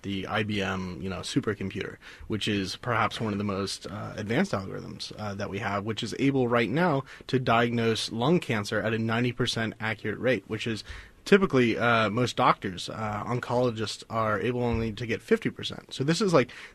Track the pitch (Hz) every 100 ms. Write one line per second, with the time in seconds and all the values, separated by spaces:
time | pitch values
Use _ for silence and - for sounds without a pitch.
0 | 98 98 90 107 107 104 95 95 92 87
1 | 95 87 - - 107 101 98 98 - -
2 | - - - 107 113 104 92 - 123 113
3 | 107 - 113 101 104 95 98 - - 104
4 | 107 - 101 117 196 104 98 98 90 -
5 | - - 104 98 92 98 117 101 104 110
6 | 110 - 139 135 120 120 113 139 180 139
7 | - - - 131 127 117 120 120 113 110
8 | - 113 123 175 - 110 98 110 101 113
9 | 113 113 123 120 120 117 110 - 110 110
10 | 110 90 113 113 - 107 117 107 - -
11 | - - - 202 190 135 120 101 117 113
12 | 110 110 123 - 127 - 101 87 - -
13 | 107 104 92 120 - 123 127 110 104 -
14 | - 113 110 104 117 123 120 117 113 104
15 | 113 101 - 220 - - - - - -
16 | 135 170 208 165 123 - -